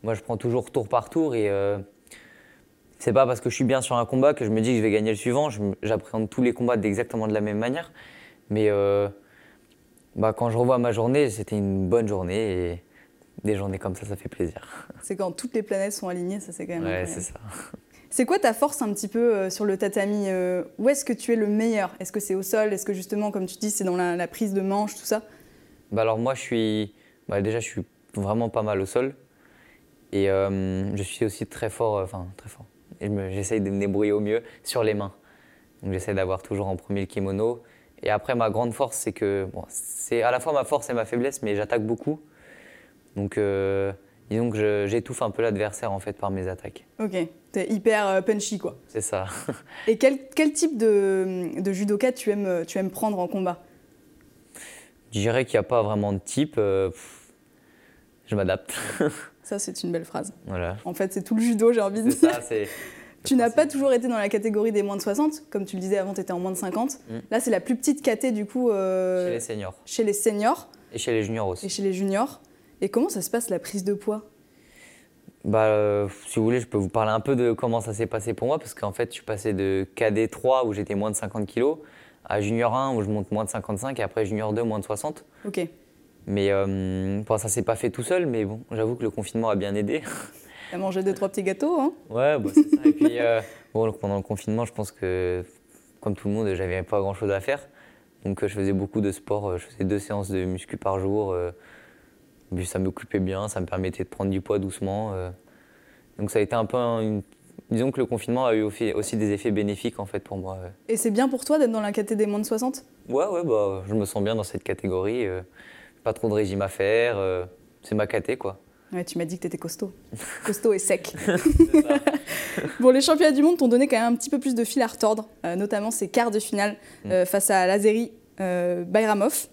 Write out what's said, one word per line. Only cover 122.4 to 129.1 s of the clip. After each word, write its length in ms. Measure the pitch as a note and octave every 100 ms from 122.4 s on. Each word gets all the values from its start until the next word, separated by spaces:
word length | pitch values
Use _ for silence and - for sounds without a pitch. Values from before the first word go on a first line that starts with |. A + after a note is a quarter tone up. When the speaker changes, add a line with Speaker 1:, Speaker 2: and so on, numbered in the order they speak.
| - - D3 -
Speaker 2:
Bon, 100 | B3+
les 100 | B3+
championnats 320 | C#4 D#4 D#4
du 80 | C4+
monde 140 | D4+ F4
t'ont 120 | B3+
donné 200 | A#3+ C#4+
quand 80 | A3+
même 140 | A#3
un 40 | A#3+
petit 120 | -
peu 100 | C#4
plus 160 | C4+
de 100 | A#3
fil 180 | A3+ C#4
à 40 | A3+
retordre, 420 | - A3 A3 G#3+ - E3+
euh, 100 | F3+
notamment 340 | G#3 G#3 G#3+
ces 180 | A#3 F#3+
quarts 220 | - A#3
de 80 | G#3+
finale, 360 | G#3+ G3+ G#3 G#3 - - G3+
Speaker 1:
Mm. 60 |
Speaker 2:
euh, 120 | F#3
face 260 | F#3 G3+ G3
à 160 | G3 F#3
Lazeri, 460 | G3+ G#3+ A3 A#3 - _ -
euh, 440 | F#3+ F3+ F3 F3
Bayramov. 640 | F3 G3+ A3